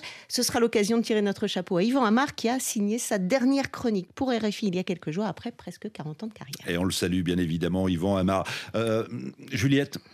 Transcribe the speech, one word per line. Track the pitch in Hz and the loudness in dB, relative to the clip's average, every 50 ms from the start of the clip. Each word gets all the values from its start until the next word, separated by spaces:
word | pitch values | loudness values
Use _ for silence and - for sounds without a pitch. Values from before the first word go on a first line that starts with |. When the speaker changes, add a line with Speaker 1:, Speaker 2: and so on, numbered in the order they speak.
| - - - - - | -2 -8 -14 -16 -14
Speaker 1:
Ce | _ - - 240 | _ -2 -2 0
sera | - - 247 | 0 2 2
l'occasion | 233 233 - 233 208 190 233 233 | 2 4 4 2 4 4 4 2
de | 220 | 2
tirer | - 233 214 208 | 2 2 2 2
notre | 202 190 - - | 2 0 0 -2
chapeau | 196 - 190 175 - 196 | -2 -2 -4 -2 0 2
à | 170 185 | 2 2
Yvan | 233 254 277 254 | 4 4 4 4
Amar, | 208 208 240 277 285 - | 4 4 4 2 2 -2
qui | - - 220 | -2 -2 0
a | 247 262 | 0 0
signé | - - - 233 202 202 214 240 | -2 -4 -2 -2 0 0 0 -2
sa | - - 233 202 | -2 -2 -2 0
dernière | 185 180 254 269 240 254 277 277 262 - | 0 2 2 2 4 4 2 2 0 -2
chronique | - - - 240 214 196 175 - - | -6 -4 -2 0 0 0 -2 -6 -6
pour | - 277 262 | -4 -2 0
R | 247 226 220 214 | 0 0 0 0
F | 202 - - | -2 0 -2
I | |
il | 202 175 | 0 0
y | 180 | 0
a | 185 | -2
quelques | - 185 165 - 165 151 | -2 -4 -4 -4 -6 -4
jours, | 180 220 | -2 -2
après | 208 165 - - 233 - | -4 -4 -6 -8 -12 -12
presque | - - - 180 - - 214 214 | -10 -16 -16 -16 -12 -12 -12 -10
quarante | - 147 151 156 - 220 | -10 -10 -10 -10 -8 -10
ans | |
de | 226 214 | -12 -12
carrière. | - - - 143 - - - | -12 -14 -14 -14 -12 -6 -4
Speaker 2:
Et | 85 | -2
on | 85 90 | 0 0
le | 95 | 0
salue, | 90 - - 90 87 92 90 | 0 0 0 0 2 0 2
bien | 85 87 87 | 2 2 2
évidemment, | 90 82 80 87 82 85 87 95 95 | 2 0 0 0 0 0 2 2 2
Yvan | 92 90 80 82 98 101 | 2 0 0 2 2 2
Amar. | 95 92 92 98 95 87 - - - - - - | 2 4 4 2 2 0 -2 -6 -8 -10 -6 -4
Euh, | 104 113 113 110 113 107 - 107 120 127 135 139 - 139 135 139 | -2 0 0 0 0 -2 -2 -6 -10 -10 -10 -12 -14 -14 -8 -4
Juliette, | 117 98 139 139 139 143 139 - - - - | 0 2 4 4 4 2 0 -4 -14 -14 -10